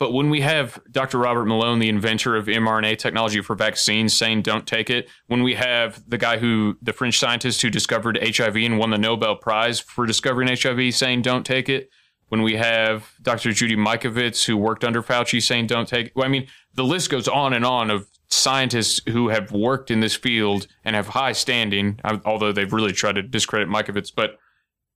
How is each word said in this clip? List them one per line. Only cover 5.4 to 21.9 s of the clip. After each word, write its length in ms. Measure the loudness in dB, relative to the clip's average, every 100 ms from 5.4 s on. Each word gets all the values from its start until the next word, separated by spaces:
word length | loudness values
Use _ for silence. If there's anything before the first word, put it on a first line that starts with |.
we 100 | 2
have 480 | 0 0 0 0 -4 -6
the 80 | -2
guy 200 | 0 2
who, 380 | 2 2 2 -2
the 100 | -6
French 280 | -2 0 0
scientist 420 | 0 0 -2 0
who 80 | 0
discovered 480 | 0 0 0 0 0
H 200 | 0 0
I 100 | 0
V 160 | 2 2
and 140 | 2
won 100 | 2
the 80 | 2
Nobel 380 | 2 2 0 0
Prize 420 | 0 0 0 -2
for 260 | -6 -2
discovering 440 | 0 0 0 2 0
H 180 | 2 0
I 60 |
V, 180 | 2 0
saying, 320 | 2 2 2
"Don't 240 | 2 0 0
take 220 | -2 0
it," 200 | -2 -4 _ _ _ _
when 120 | 0
we 140 | 0 2
have 560 | 2 2 2 0 -8 -6
Doctor 300 | -2 0 0
Judy 240 | 0 0 2
Mikovits, 680 | 2 0 -2 -2 -2 0
who 120 | 0 2
worked 260 | 0 0
under 220 | -2 -2
Fauci, 360 | 0 0 0 0
saying, 280 | 0 0 0
"Don't 180 | -2 -2
take 200 | -4 -4
it." 40 | -4
Well, 100 | -2
I 20 |
mean, 200 | -2 -4 -14 _
the 80 | -2
list 260 | 0 0 -2
goes 200 | -2 0
on 240 | 0 0
and 120 | 0
on 240 | 0 0 0
of 200 | -2 -4 _ _
scientists 720 | 0 2 2 2 0 0 -2 -2
who 220 | 0 0
have 240 | 0 -2
worked 360 | -2 0 -2 -2
in 120 | 0
this 160 | 0 -2
field 500 | 0 0 0 -2 -6 _
and 120 | -2 -2
have 100 | -2
high 240 | -2 0
standing, 720 | -2 0 0 0 0 -2